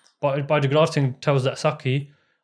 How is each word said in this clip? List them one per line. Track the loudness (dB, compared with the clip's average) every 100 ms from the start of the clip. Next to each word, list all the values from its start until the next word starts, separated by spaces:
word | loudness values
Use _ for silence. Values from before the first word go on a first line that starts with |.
| _ _
But, | -4 -2 0
but | 0
Jugraj | 2 2 2
Singh | 2 -2 -2
tells | 0 0
that | 0
Sakhi | -2 -2 -2 -4 -4 -6 _ _ _